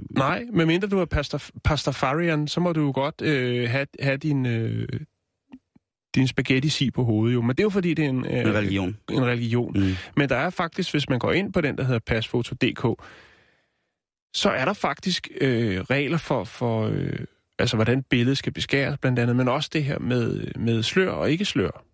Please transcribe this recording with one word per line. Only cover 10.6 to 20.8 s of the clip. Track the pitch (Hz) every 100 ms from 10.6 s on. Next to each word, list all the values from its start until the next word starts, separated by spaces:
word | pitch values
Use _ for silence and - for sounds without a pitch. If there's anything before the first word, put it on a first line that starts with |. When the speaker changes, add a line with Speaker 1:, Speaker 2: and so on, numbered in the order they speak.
| 170 - 180
Speaker 1:
hvis | - 135
man | 127
går | -
ind | 165 196
på | 185
den, | 151 -
der |
hedder | 131 120
pasfoto | - 117 110 123 117 -
D | 143 -
K, | 117 - - - - - _ _ _ _ _ _ _ _ _ -
så | 208
er | - 135
der |
faktisk, | 208 170 143 - 175 - -
øh, | 135 117 117 92
regler | - 135 139 165
for, | - 131
for, | 98 - 120 113 110
øh, | 101 90 - - _ _ -
altså, | - 113
hvordan | 113 131
billedet | 131 127 120 139
skal | -
beskæres, | - 82 139 135 143
blandt | 131 123
andet, | 120 123
men | 127
også | 135 151
det | 160
her | 135 -
med, | - 123 113 101 - -
med | 117 113